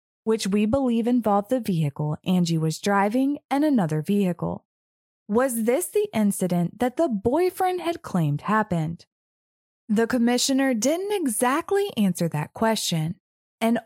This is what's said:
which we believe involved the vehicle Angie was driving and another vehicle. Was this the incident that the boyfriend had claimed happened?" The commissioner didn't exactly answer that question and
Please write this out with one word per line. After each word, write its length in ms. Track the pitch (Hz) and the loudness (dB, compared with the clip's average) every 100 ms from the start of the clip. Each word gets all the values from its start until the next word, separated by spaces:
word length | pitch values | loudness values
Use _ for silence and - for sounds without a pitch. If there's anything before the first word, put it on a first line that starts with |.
| _ _ - | _ _ -2
which 220 | 220 202 | -2 0
we 180 | 208 214 | 0 2
believe 420 | 269 262 233 226 | 2 2 0 2
involved 420 | 247 220 202 202 | 0 2 0 0
the 100 | 262 | -2
vehicle 560 | 220 175 147 - 151 156 - | 0 0 -2 -2 -4 -4 0
Angie 320 | 185 170 165 | 2 2 2
was 220 | 160 160 | 0 -2
driving 600 | - 196 202 240 269 285 - | 0 2 2 2 0 -2 -2
and 140 | 269 | 0
another 380 | 311 262 165 156 | 2 2 2 0
vehicle. 640 | 151 202 190 175 165 180 _ _ _ _ _ _ - | 0 0 0 -2 -6 -6 _ _ _ _ _ _ -2
Was 340 | 208 269 233 | 0 0 0
this 240 | 220 262 349 | 0 0 0
the 220 | 415 415 | -2 0
incident 640 | 226 208 - 185 175 170 - | 0 0 0 0 0 -2 -2
that 180 | 247 247 | -2 0
the 100 | 330 | 0
boyfriend 760 | 214 233 294 370 - 370 370 | 0 0 0 0 0 -2 -2
had 200 | 330 339 | -4 -6
claimed 400 | - 180 151 143 | -4 -2 0 -2
happened?" 640 | - 214 214 170 156 170 - _ _ _ _ _ _ _ - | 0 0 0 -2 -4 -8 -16 _ _ _ _ _ _ _ -2
The 200 | 214 226 | 0 2
commissioner 680 | 254 233 247 - 262 269 | 2 2 2 2 2 2
didn't 400 | 240 233 330 403 | 0 0 -2 -2
exactly 800 | 415 294 214 247 277 - 392 403 - | -2 -2 0 0 0 0 0 0 0
answer 320 | 202 180 170 | 0 0 -2
that 240 | 151 156 | -2 -6
question 600 | - 226 220 - 165 156 - _ _ _ - | -2 0 0 -2 -2 -2 -6 _ _ _ -4
and 180 | 226 233 | 0 0